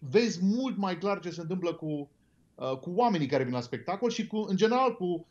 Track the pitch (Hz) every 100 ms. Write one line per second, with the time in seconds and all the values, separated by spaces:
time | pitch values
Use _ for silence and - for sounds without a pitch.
0 | 139 196 233 170 190 233 262 196 196 170
1 | 196 196 170 160 160 185 175 165 156 147
2 | 143 _ _ _ _ - 131 131 170 180
3 | 240 175 135 139 123 123 120 123 - 190
4 | 240 226 - 214 208 190 220 247 262 240
5 | 180 165 -